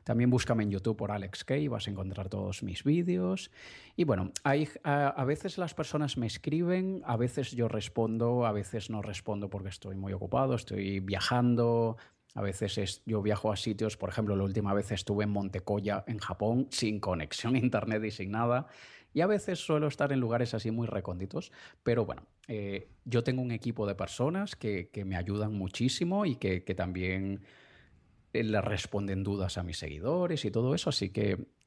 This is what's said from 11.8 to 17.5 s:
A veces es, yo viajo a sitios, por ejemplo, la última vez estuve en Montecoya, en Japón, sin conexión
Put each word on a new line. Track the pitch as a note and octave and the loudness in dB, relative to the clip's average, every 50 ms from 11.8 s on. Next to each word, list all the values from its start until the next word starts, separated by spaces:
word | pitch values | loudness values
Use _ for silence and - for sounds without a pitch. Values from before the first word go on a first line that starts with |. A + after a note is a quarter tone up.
| A2+ A2+ A2+ - - - _ _ _ _ - | 4 2 0 -4 -10 -20 _ _ _ _ -4
A | G#2+ | -2
veces | G2+ G2 F#2 - A2 G2+ - A2 | -2 -2 -2 -2 -2 -2 0 -2
es, | G2 - - - - | -2 -2 -4 -6 -4
yo | A2+ A2 G#2 | -2 0 2
viajo | G2+ G#2+ G#2 - - A2 | 4 2 2 2 2 0
a | G2+ | 0
sitios, | - - A2 G2+ G#2 A2 G#2 - | 0 0 -2 0 0 0 -2 -2
por | - G2 F#2+ | -2 -4 -4
ejemplo, | - A2+ A2 G#2 G2 | 0 0 2 2 4
la | G2 G2 | 2 2
última | G2 F#2+ A2 G2+ G2 G2 | 2 2 2 2 2 2
vez | G#2 G2+ - | 2 2 0
estuve | G#2+ F#2 - - G2+ G#2 G#2 | -2 -2 0 0 0 2 2
en | G#2 | 2
Montecoya, | G2+ G2+ G2 F#2+ F#2+ F2+ - - G#2 G2+ G2 G#2 G2+ - - | 0 0 -2 -2 -4 -4 -2 -2 -2 0 0 0 -2 -2 -2
en | - A2 | -4 -6
Japón, | G#2 - - F#2 - G#2 A2 A#2+ B2+ C3+ - | -6 -4 -6 -2 0 2 2 4 2 2 0
sin | - - B2 G#2+ G#2+ G#2 | -2 0 0 0 0 0
conexión | - F#2+ F2+ E2 D#2 - - - - A#2 | 0 0 0 -2 -2 -4 -6 -4 0 2